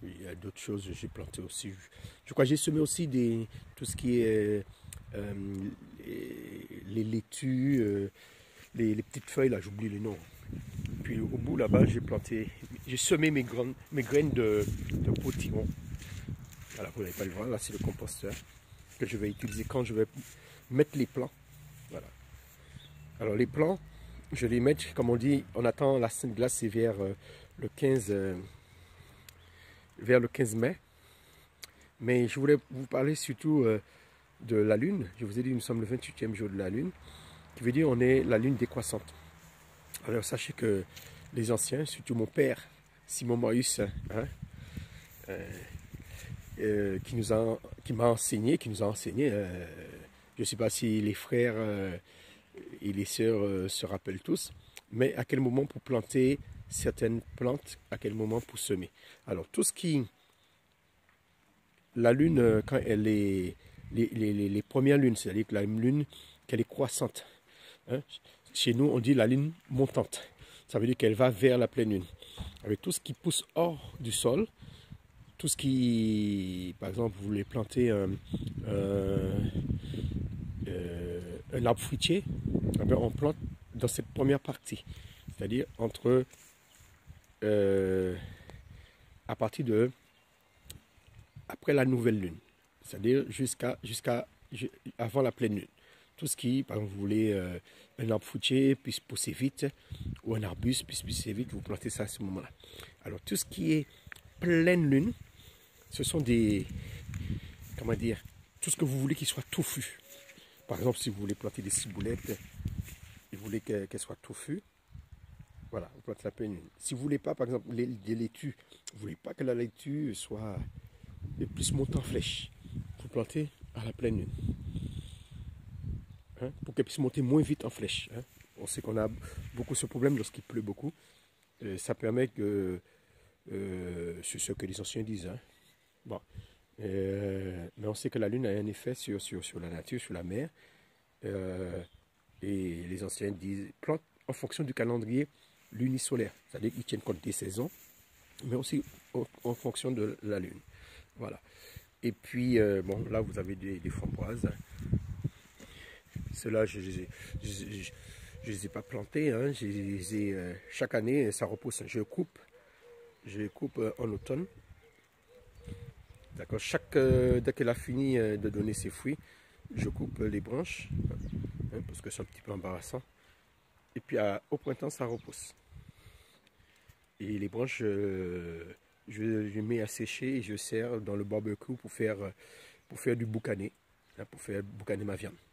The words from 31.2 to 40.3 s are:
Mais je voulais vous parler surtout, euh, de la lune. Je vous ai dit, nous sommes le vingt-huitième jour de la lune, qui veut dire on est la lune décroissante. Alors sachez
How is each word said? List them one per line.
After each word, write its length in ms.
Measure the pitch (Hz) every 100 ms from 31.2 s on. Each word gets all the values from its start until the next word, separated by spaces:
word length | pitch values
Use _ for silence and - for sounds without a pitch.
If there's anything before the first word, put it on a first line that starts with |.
| - - - _ - - - _
Mais 280 | 117 123 120
je 100 | 139
voulais 180 | 139 147 -
vous 160 | 131 131
parler 280 | 135 135
surtout, 500 | 151 - 131 156 151
euh, 160 | 117 107 - - - - _ _
de 160 | 117 110
la 200 | 104 104
lune. 320 | 147 196 98 95
Je 60 |
vous 140 | 113 104
ai 40 |
dit, 80 | 127
nous 100 | 123
sommes 200 | - 117
le 60 | 107
vingt-huitième 480 | 123 - - 110
jour 140 | 104 107
de 100 | 98
la 100 | 95
lune, 200 | 104 170 - - - - - - -
qui 80 |
veut 80 | 120
dire 160 | 123 160
on 100 | 120
est 220 | 127 131
la 160 | 123 113
lune 160 | 123
décroissante. 600 | 135 120 - 113 107 - - - - - - - - - - -
Alors 160 | 113
sachez 280 | 104